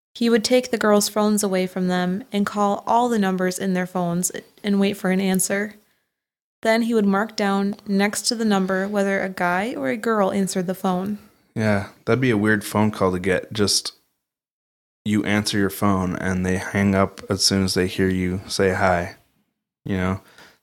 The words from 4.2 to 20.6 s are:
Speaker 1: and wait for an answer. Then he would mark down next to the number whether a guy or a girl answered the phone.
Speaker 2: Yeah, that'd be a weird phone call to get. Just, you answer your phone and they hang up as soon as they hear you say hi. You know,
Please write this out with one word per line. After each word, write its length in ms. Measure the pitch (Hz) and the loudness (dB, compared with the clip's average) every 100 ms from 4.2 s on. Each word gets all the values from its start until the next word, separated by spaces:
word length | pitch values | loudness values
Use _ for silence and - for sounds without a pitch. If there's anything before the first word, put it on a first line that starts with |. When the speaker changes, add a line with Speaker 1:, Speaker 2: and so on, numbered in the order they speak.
| 180 - - _ | -4 -8 -14 _
Speaker 1:
and 160 | 208 196 | -2 2
wait 160 | 196 208 | 0 0
for 140 | 185 | 0
an 100 | 185 | 0
answer. 540 | 190 185 - 202 214 - _ _ _ _ _ _ _ _ | 2 0 0 -2 -4 -10 _ _ _ _ _ _ _ _
Then 200 | 226 226 | 0 2
he 120 | 233 | 2
would 120 | 226 202 | 2 2
mark 300 | 196 220 220 | 2 0 -2
down 400 | 202 196 202 - - | 0 0 -2 -4 -2
next 360 | 196 202 202 - | 0 0 -2 -4
to 60 | |
the 100 | 226 | 0
number 420 | 220 196 185 185 196 | 2 2 2 0 0
whether 340 | 208 196 196 | 0 0 0
a 80 | 190 | -2
guy 440 | 185 175 180 226 | -2 -2 0 -2
or 140 | 294 262 | -4 -4
a 80 | 247 | -2
girl 340 | 233 220 190 | 0 0 2
answered 360 | 202 190 190 180 | 0 -2 -2 -4
the 80 | |
phone. 440 | 185 190 180 196 208 - _ _ | -2 -2 -2 -4 -8 -12 _ _
Speaker 2:
Yeah, 340 | - 110 101 98 - | -2 2 0 -2 -6
that'd 160 | - 117 | -2 2
be 100 | 131 | 2
a 60 | 107 | 2
weird 280 | 107 107 | 4 2
phone 260 | - 107 107 | 0 2 2
call 220 | - 95 | 2 0
to 60 | 90 | 2
get. 340 | 95 90 - | 0 -2 -2
Just, 400 | 104 98 - - - _ _ _ _ _ _ _ _ _ _ | -2 0 0 -4 -12 _ _ _ _ _ _ _ _ _ _
you 200 | 104 107 | -2 0
answer 320 | - 104 104 104 | 0 0 0 0
your 120 | 95 | -2
phone 460 | - 104 95 92 - | 0 0 0 0 -4
and 280 | 92 92 | -4 -2
they 140 | 92 92 | -2 -2
hang 360 | - 101 101 | -2 0 2
up 280 | 98 98 - - | 4 2 -2 -6
as 120 | 98 | -2
soon 200 | - 98 | 0 2
as 100 | 95 | 2
they 120 | 92 92 | 0 -2
hear 220 | - 95 | 0 0
you 340 | 92 90 95 - | 0 -2 -4 -6
say 260 | - 95 | 0 0
hi. 420 | 92 95 90 90 - _ _ _ _ _ _ | 2 2 0 -2 -10 _ _ _ _ _ _
You 120 | - 95 | -6 -2
know, 240 | 92 95 - - - _ | -2 -4 -8 -20 -20 _